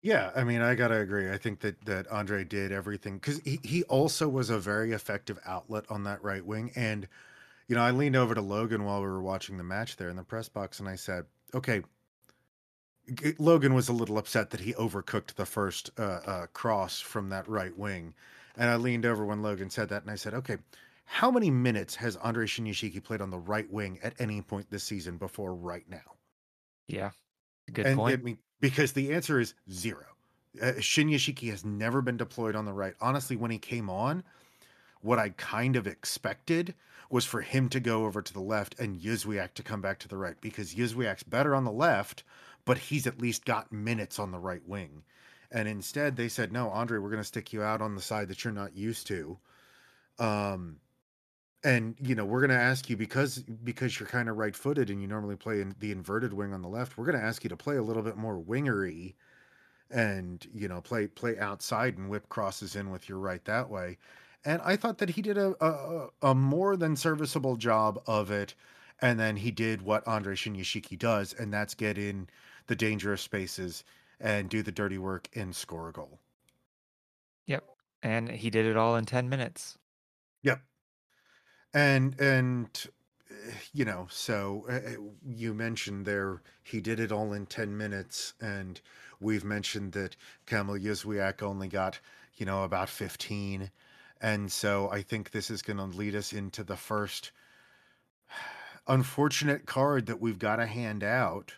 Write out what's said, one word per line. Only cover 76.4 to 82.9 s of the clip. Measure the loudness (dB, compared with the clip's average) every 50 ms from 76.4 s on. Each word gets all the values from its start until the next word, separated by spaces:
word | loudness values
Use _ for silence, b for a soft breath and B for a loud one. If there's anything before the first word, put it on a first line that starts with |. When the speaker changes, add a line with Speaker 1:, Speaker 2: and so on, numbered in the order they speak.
| _ _ _ _ _ _ _ _ _ _ _ _ _ _ _ _ _ _ _ _ _
Speaker 2:
Yep. | -4 -4 -4 -4 -10 -20 _ _ _ _ _ -2
And | 0 0 0 0 -2
he | -6 -4 -4 2
did | 4 4 4
it | 6 6
all | 6 6 6 4
in | 2 2
ten | 2 0 0 0 0
minutes. | -2 -2 -2 -4 -6 -10 -14 -14 -14 _ _ _ _ _ _ _ _ _ _ _ _ _ 4
Speaker 1:
Yep. | 4 4 4 -2 _ _ _ _ _ _ _ _ b b b b b b b b b b b b b 4
And, | 6 8 8 8 8 6 4 4 4
and, | 6 6 8 6 6 4 2 0 -2 -4 _ -10 -10 -10